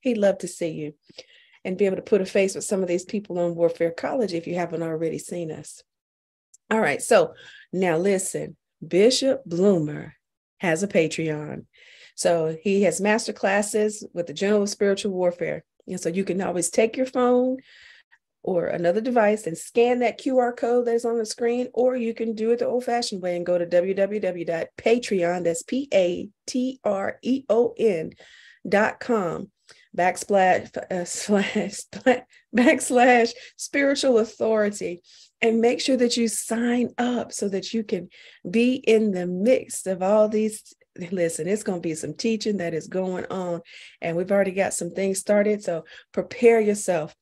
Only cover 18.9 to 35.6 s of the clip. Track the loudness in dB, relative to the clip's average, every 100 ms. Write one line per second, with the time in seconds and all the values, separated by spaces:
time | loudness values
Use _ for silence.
18.9 | 2 2 2 4 2 -2 -8 -6 2 2
19.9 | 4 0 -2 0 2 0 -2 0 0 2
20.9 | 0 0 -2 -4 -4 -2 -2 -4 0 0
21.9 | 0 -4 -4 -6 -2 0 0 0 -2 -2
22.9 | -2 -2 -6 -4 -4 0 0 2 2 2
23.9 | 0 -2 0 -4 -4 -6 -6 -6 -2 2
24.9 | 2 2 0 0 0 -2 -2 -4 -6 0
25.9 | 2 2 0 -8 _ -8 -4 -4 -4 -4
26.9 | -2 -4 -6 -2 -2 2 2 2 2 0
27.9 | 0 -4 -12 -20 -20 -20 -14 0 2 2
28.9 | -2 -2 -2 0 -4 -10 _ _ -20 _
29.9 | 0 0 0 0 2 4 2 0 -12 -6
30.9 | -6 -6 -8 0 0 2 -2 -6 -8 -14
31.9 | -2 2 2 0 _ _ 2 4 4 2
32.9 | 4 6 6 4 -2 -18 _ -6 0 0
33.9 | 2 4 4 2 -2 0 2 0 -2 -8
34.9 | -10 _ -20 -20 _ 0 4